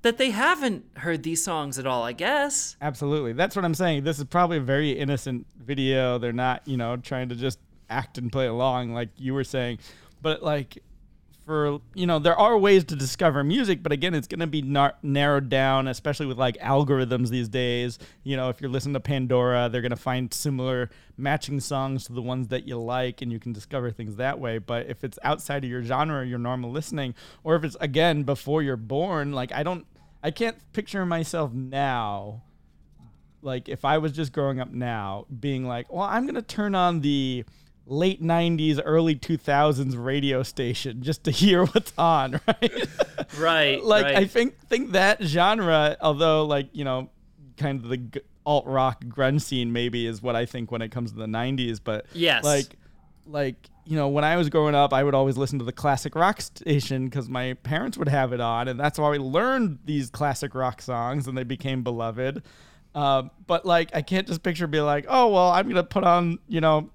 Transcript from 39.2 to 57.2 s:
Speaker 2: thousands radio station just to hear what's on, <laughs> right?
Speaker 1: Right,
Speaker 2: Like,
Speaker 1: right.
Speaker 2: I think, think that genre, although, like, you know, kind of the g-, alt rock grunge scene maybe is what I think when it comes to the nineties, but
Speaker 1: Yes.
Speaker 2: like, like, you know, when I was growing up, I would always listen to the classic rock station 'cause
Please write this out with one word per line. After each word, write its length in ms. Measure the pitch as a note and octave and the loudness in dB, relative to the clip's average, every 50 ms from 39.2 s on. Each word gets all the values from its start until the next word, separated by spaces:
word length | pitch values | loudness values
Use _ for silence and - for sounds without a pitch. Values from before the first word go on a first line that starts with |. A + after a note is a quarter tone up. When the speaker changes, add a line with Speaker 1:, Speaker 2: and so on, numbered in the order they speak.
| - - E3 | 0 -2 -2
Speaker 2:
thousands 600 | D3+ - - C#3 C#3+ D3 D3+ D3 B2+ C#3 C3 C3 | -2 0 2 4 4 6 4 4 2 0 -2 -2
radio 460 | A#2+ A#2+ C3 C3+ C#3+ C#3 C#3 C3+ B2+ | -4 -2 -2 -2 0 0 0 0 0
station 600 | C3 - - - C3 A#2 A2+ - - C#3 A2 B2 | -2 -4 -4 -4 -4 -2 -4 -4 -6 -8 -8 -6
just 220 | B2 C#3+ D#3+ - - | -4 -4 -4 -2 -2
to 60 | E3 | -2
hear 340 | C3 - E3+ G#3 F#3 F3 F3+ | 2 6 6 6 8 6 4
what's 260 | D3+ - A#3 - - - - | 4 2 0 0 0 -2 2
on, 420 | E3+ E3+ E3 D3 C3 C3 B2 C3 - | 2 4 4 4 2 0 -2 -2 0
<laughs> 20 | |
right? 420 | - G#3+ - - A3+ - B3+ A3+ D#3 D#3 - - - - - - - - D3 | 0 0 2 0 -2 0 -2 -6 -6 -2 -4 -4 -4 -2 -10 -10 -10 -4 0
Speaker 1:
Right, 440 | D#3+ E3 E3 D#3+ D3+ C#3+ C3+ - - | 2 4 4 4 4 4 2 0 2
Speaker 2:
Like, 200 | A3+ G#3 G#3 G#3+ | 4 4 4 6
Speaker 1:
right. 120 | C#3+ C#3 | 4 4
Speaker 2:
I 80 | G3 G3 | 4 2
think, 320 | G3 - A#3+ A#3 C4+ - - - - | 4 2 2 2 2 -2 -8 -4 -2
think 240 | - B3 C4+ B3 | -2 -2 0 2
that 300 | F#3 G3 F#3+ G3 G#3+ - | 4 4 6 6 4 2
genre, 760 | G#3 D#3+ C#3+ E3+ F3 G3 A3 A3+ G3 E3+ D#3+ D#3 D3+ D3+ D3 - | 0 0 4 4 4 4 4 2 2 4 4 6 4 4 2 2
although, 440 | - D#3 D3+ C#3 E3 D#3+ D#3 D#3 D#3 | 2 0 2 4 4 4 4 4 2
like, 220 | D3+ D3 C#3+ C#3 C3+ | 2 0 0 -2 -4
you 120 | - - C#3+ | -6 -6 -4
know, 260 | C3+ C3 B2+ C3 - _ _ - - _ _ D3 C3 - | -2 -2 -4 -4 -8 _ _ -20 -20 _ _ -20 -20 -8
kind 260 | - C#3+ C#3+ C#3 C3+ | -4 -4 -4 -2 -4
of 60 | A#2 A#2 | -4 -4
the 60 | B2+ B2+ | -6 -6
g-, 220 | B2 A2 - C3+ - - - _ _ | -6 -8 -10 -12 -12 -12 -20 _ _
alt 200 | D3 D3 C#3+ - | 2 2 2 2
rock 380 | C#3 C3+ C3+ C3 C3 A#2+ - - | 0 0 2 2 2 0 -4 -10
grunge 380 | A#2+ A#2 C#3 C3+ C3 C#3 D3+ | -12 -2 0 2 2 2 2
scene 300 | - - C#3 B2+ A#2+ A#2 | 0 0 -2 -2 0 0
maybe 340 | A#2 A#2+ A#2+ B2 A2+ A#2+ A#2 | 0 0 -2 -2 -2 -2 -2
is 160 | A2+ A2+ G2+ | -4 -4 -4
what 140 | G#2 B2 A#2+ | -4 -2 0
I 100 | A2+ A#2+ | 0 -2
think 240 | A#2 - B2+ A#2 G2+ | -2 -6 -10 -8 -6
when 120 | A#2+ A#2 | -6 -6
it 80 | A2+ A2 | -6 -6
comes 220 | - B2+ A#2 G#2+ | -6 -6 -6 -6
to 60 | G#2 A2 | -8 -10
the 80 | A2 | -8
nineties, 540 | A2 A2 A2+ A#2+ B2+ C#3 C3 B2+ A#2 A2+ G#2 | -4 -4 -2 -2 -2 -2 -2 -2 -4 -4 -6
but 260 | - A#2 G#2+ G#2+ - - | -4 -6 -6 -6 -6 -10
Speaker 1:
Yes. 320 | - E3+ E3 E3 C#3 A#2 C#3 | -4 0 2 2 2 4 4
Speaker 2:
like, 320 | D3 D3 C#3+ C3 - - - - - - - _ - _ - _ | 4 2 2 0 -2 -10 -20 -20 -20 -20 -20 _ -20 _ -20 _
like, 420 | D#3+ D3 D3 C#3+ C3 A#2+ - - - - - _ | -10 -4 -4 -4 -4 -4 -8 -20 -20 -20 -20 _
you 120 | D#3+ D#3 | -4 -2
know, 120 | D#3 C#3+ C#3 | 0 0 2
when 160 | C#3 D3 D3 | 2 2 2
I 120 | D#3 E3 | 2 2
was 120 | F3 E3+ D3 | 2 2 2
growing 260 | D3 D#3+ D3+ D3+ D3 | 4 4 4 4 6
up, 180 | C#3+ C#3+ C#3+ | 4 4 6
I 100 | - C3 | 4 4
would 120 | C#3 C#3+ C#3 | 4 4 4
always 220 | C3+ C3+ C3+ C3 | 4 4 2 2
listen 220 | B2 C#3 C3 D3 C#3 | 0 -2 -2 -2 -4
to 60 | A#2 | -4
the 80 | A#2 | -6
classic 420 | - - - D3 C3+ B2+ - D3 - | -8 -2 0 0 0 0 -2 -6 0
rock 260 | D#3 E3+ F#3+ A3 - | 2 2 2 2 0
station 680 | - - - - - E3 D3 C#3+ - - C3+ C3 C3 C3 | -8 -14 -14 -12 -2 0 0 0 0 -2 -4 -2 -2 -4
'cause 180 | B2 C#3 | -4 -6